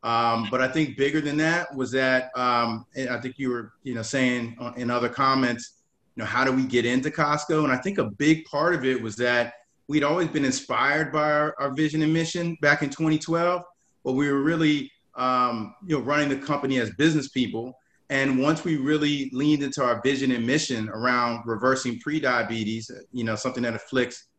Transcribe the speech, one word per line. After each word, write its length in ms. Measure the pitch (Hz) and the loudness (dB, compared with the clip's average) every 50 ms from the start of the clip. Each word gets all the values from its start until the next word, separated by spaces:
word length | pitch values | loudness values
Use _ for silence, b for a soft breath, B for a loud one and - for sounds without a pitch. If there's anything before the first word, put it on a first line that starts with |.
| - | -2
Um, 460 | 117 117 117 117 117 117 117 113 101 | 0 0 2 2 2 2 0 -2 -2
but 100 | 113 123 | 0 0
I 80 | 131 131 | 0 0
think 300 | - 160 156 139 113 - | 0 0 -2 -2 0 -2
bigger 240 | 135 143 143 156 147 | -2 0 0 0 -2
than 160 | 147 143 151 | -2 -2 0
that 360 | 156 160 165 175 175 135 - | 0 0 0 0 -2 -6 -6
was 160 | 135 131 120 120 | -6 -6 -2 0
that, 380 | 131 131 131 131 127 127 - - | 0 2 4 2 2 0 -2 -6
um, 480 | 123 127 123 120 120 117 117 110 110 113 _ _ | -2 0 2 2 2 2 0 -2 -6 -8 _ _
and 140 | 131 131 127 | -8 -6 -4
I 100 | 123 120 | -4 -6
think 200 | 120 131 127 - | -6 -8 -8 -6
you 100 | 139 127 | -4 -4
were, 240 | 123 120 113 107 _ _ _ | -4 -4 -6 -10 _ _ _
you 120 | 135 123 | -8 -8
know, 80 | 117 113 | -8 -8
saying 540 | 113 - 139 131 127 123 123 117 117 113 - | -4 -2 0 2 2 2 0 -4 -6 -10 -10
on, 180 | 120 120 120 123 | -10 -10 -8 -6
in 120 | 123 117 | -4 -2
other 180 | 120 120 120 120 | 0 0 0 -2
comments, 720 | 120 - 139 135 135 135 131 123 120 117 - - _ _ _ _ _ _ _ _ _ | 0 2 2 4 4 4 2 2 0 -2 -6 -14 _ _ _ _ _ _ _ _ _
you 80 | - 113 | -8 -8
know, 40 | |
how 180 | 101 107 123 131 | -4 0 0 2
do 80 | 135 131 | 2 2
we 120 | 131 131 | 2 0
get 200 | 110 117 120 113 | 2 2 2 2
into 260 | 117 123 131 131 151 | 4 2 2 0 -2
Costco? 540 | 151 - 156 147 147 147 - - 165 156 156 | -2 0 0 0 0 -2 0 0 0 2 2
And 80 | 139 127 | 2 0
I 60 | 127 | 0
think 180 | - 190 202 | 0 -4 -2
a 80 | 196 135 | -2 -2
big 400 | 110 98 - 143 151 160 156 160 | -4 -2 0 2 2 2 2 0
part 300 | - - 143 156 170 175 | -6 -2 0 2 2 2
of 100 | 160 123 | 2 2
it 160 | 131 131 123 | 0 0 0
was 160 | 113 113 101 | -2 -6 -4
that 380 | 107 123 123 123 120 120 120 - - _ _ _ _ _ _ | -2 0 2 2 2 2 0 -4 -16 _ _ _ _ _ _
we'd 160 | 143 151 143 | 0 2 2
always 240 | 143 151 180 180 156 | 4 2 2 0 0
been 160 | - 156 139 | 0 0 2
inspired 680 | 131 127 - - - 127 - 127 139 143 156 156 139 | 2 0 -2 -2 -2 0 2 2 2 2 2 0 0
by 200 | - 156 151 151 151 | 0 0 2 2 4
our, 220 | 151 151 151 147 - | 2 2 0 -2 -2
our 160 | 139 143 135 | -4 -4 0
vision 280 | 135 156 151 147 156 156 | 0 0 0 2 0 2
and 100 | 151 160 | 2 2
mission 440 | 165 165 160 - 175 170 170 165 - | 2 0 -2 -2 -4 -4 -4 -4 0
back 220 | - 147 143 147 151 | 4 4 4 4 2
in 80 | 139 | -4
twenty 280 | 139 - 160 160 156 151 | -2 0 0 2 2 0
twelve, 440 | 156 - 165 170 170 175 180 175 175 - _ _ _ _ _ _ _ | 0 0 0 0 2 0 0 -2 -4 -10 _ _ _ _ _ _ _
but 80 | 131 131 | -2 0
we 180 | 131 143 143 | 0 0 2
were 120 | 139 139 139 | 0 0 2
really, 500 | 160 170 160 160 151 151 143 131 135 _ _ _ _ _ | 0 2 2 4 2 2 2 -2 -8 _ _ _ _ _
um, 600 | 127 127 127 127 127 123 123 120 113 107 101 - - - | -2 0 2 2 2 2 2 0 -2 -6 -8 -10 -16 -6
you 100 | 185 160 | -2 -2
know, 80 | 143 113 | -2 0
running 240 | 120 147 147 147 143 | 0 0 0 2 0
the 80 | 135 | 0
company 420 | 135 - - 147 139 139 135 135 127 | -4 -2 -4 -4 -2 0 0 0 0
as 120 | 120 107 95 | 0 -2 0
business 360 | - 143 165 160 151 135 - | 2 2 4 4 2 -2 -2
people. 500 | - 131 123 107 - 113 117 127 127 _ _ _ _ _ _ _ | -2 -2 -2 -2 -2 -6 -8 -8 -12 _ _ _ _ _ _ _
And 280 | 139 135 135 139 135 127 | -2 0 0 2 2 2
once 240 | 131 147 160 156 - | 2 2 0 0 0
we 140 | 175 160 | -2 -2
really 540 | 147 131 139 151 151 151 147 147 143 139 131 131 | 0 0 0 2 2 2 2 0 0 -2 -4 -4
leaned 300 | 127 143 151 151 147 143 | 0 2 2 2 2 2
into 200 | 139 135 - 135 | -4 -2 0 0
our 200 | 123 120 113 - | 0 0 2 2
vision 300 | 131 139 135 139 131 127 | 0 0 2 2 0 0
and 140 | 120 117 | 0 0
mission 440 | 117 131 151 156 - 131 113 107 110 | 0 0 0 0 -2 -4 -4 -4 -6
around 520 | 98 110 113 127 123 123 123 120 117 113 110 | -6 -2 0 0 2 2 2 0 -2 -4 -4
reversing 520 | 117 113 107 113 127 131 131 - 127 117 120 - | -4 -4 0 2 2 2 2 0 -4 -6 -4 -6
prediabetes, 840 | 147 147 156 143 131 123 120 113 98 113 113 110 104 113 113 110 - 120 98 - _ | -4 -4 0 0 0 0 0 0 -2 -2 -4 -2 -2 -4 -6 -8 -10 -16 -18 -18 _
you 140 | - 127 117 | -8 -6 -4
know, 120 | 113 110 | -2 -4
something 260 | 104 - 131 127 127 120 | -2 -4 -4 -2 -2 -2
that 120 | 120 113 | -2 -4
afflicts 520 | 110 - - - 131 123 120 - - - _ _ | -6 -8 -4 0 0 0 0 -4 -14 -20 _ _